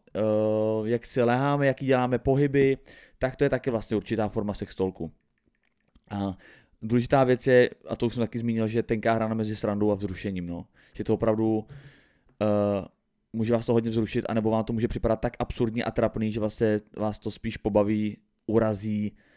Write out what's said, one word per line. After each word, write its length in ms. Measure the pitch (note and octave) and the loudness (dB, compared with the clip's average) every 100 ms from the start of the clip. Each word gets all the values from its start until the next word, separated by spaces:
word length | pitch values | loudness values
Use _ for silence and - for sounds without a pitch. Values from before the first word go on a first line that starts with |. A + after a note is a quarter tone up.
| _ - | _ -2
eh, 40 | G#2+ G#2+ G#2+ G#2+ G#2+ A2 | 0 2 2 2 0 0
jak 220 | A2 A#2 - | 0 -2 -2
si 160 | C3 | 0
leháme, 440 | A#2+ B2 C#3 C#3+ C#3 | 2 2 2 2 2
jaký 200 | B2+ C3+ | 0 2
děláme 320 | B2+ B2+ B2 | 2 2 0
pohyby, 600 | - C3+ C#3+ C#3 C3+ C3+ - - - _ | 2 2 2 4 4 2 -6 -20 -20 _
tak 180 | C3 - | -4 0
to 80 | |
je 60 | C#3+ | 0
taky 200 | B2+ - | 2 -2
vlastně 260 | A2+ - G#2+ | -4 -2 -2
určitá 320 | F#2 A2 G#2+ | 0 -2 0
forma 260 | A2+ G#2 | -2 -4
sex 200 | G2 G#2 | -4 -8
talku. 380 | - F#2+ F#2 D#2+ - _ _ _ _ _ _ _ _ _ | -2 -4 -2 -10 -12 _ _ _ _ _ _ _ _ _
A 240 | G#2 G2 F#2 - - _ _ | -6 -4 -6 -14 -20 _ _
důležitá 420 | A2 A#2+ A#2+ C#3 | 0 0 4 4
věc 220 | B2+ B2 - | 4 2 4
je, 240 | B2 B2 - - | 6 6 0 -10
a 80 | A2 | -2
to 100 | A#2+ | -2
už 80 | |
jsem 60 | A2+ | -2
taky 160 | A2 A#2+ | -4 -2
zmínil, 300 | A#2 A2+ A2 | -2 0 0
že 140 | A2+ | -2
tenká 300 | A2 A2+ A2+ | -2 -2 0
hrana 220 | A2+ A2 | 0 0
mezi 220 | A2 G#2+ G#2+ | -2 -4 -4
srandou 340 | G#2+ G2+ G#2 | -4 0 0
a 40 | |
vzrušením, 520 | G2+ G2+ F#2 G#2 F#2+ F2 | 0 -2 -6 -6 -6 -8
no. 200 | F2 - _ _ | -10 -12 _ _
Že 100 | - | -10
to 100 | G#2+ | -2
opravdu, 500 | G#2+ A2 A2 A2 A2 - - - - _ _ _ _ | 0 2 2 2 0 -4 -16 -20 -20 _ _ _ _
eh, 440 | G#2+ G#2 G#2 G2+ E2+ _ _ _ _ | 0 2 2 0 -4 _ _ _ _
může 200 | A2+ A2+ | -4 0
vás 140 | A#2 A2+ | 0 2
to 60 | |
hodně 180 | A#2 A2+ | 2 2
vzrušit, 340 | A2+ G#2+ B2 - | -2 -2 -2 -2
anebo 220 | A2+ A2 | -2 2
vám 140 | A2 | 0
to 80 | G#2+ | 0
může 160 | A#2 A2+ | -2 -2
připadat 320 | - A#2 A2 | -2 -2 0
tak 160 | B2 - | -2 -4
absurdní 460 | A#2+ - A#2 A#2 | -6 -2 -2 -2
a 60 | - | -4
trapný, 420 | A2 A2+ - A2 | 0 0 0 -4
že 80 | G#2+ | -2
vlastně 400 | G#2+ - A2+ G#2+ - - | -4 0 0 0 -2 -6
vás 220 | G#2+ G2+ | -6 -4
to 120 | A2 | -8
spíš 260 | - A#2 G#2 | -8 -8 -6
pobaví, 640 | A2+ G#2 G#2 G#2+ G#2+ G#2+ _ _ - | 0 2 2 0 -2 -6 _ _ 0
urazí, 720 | A2 A2 G#2 G#2+ G#2 G#2 - _ | 2 2 0 -4 -4 -4 -8 _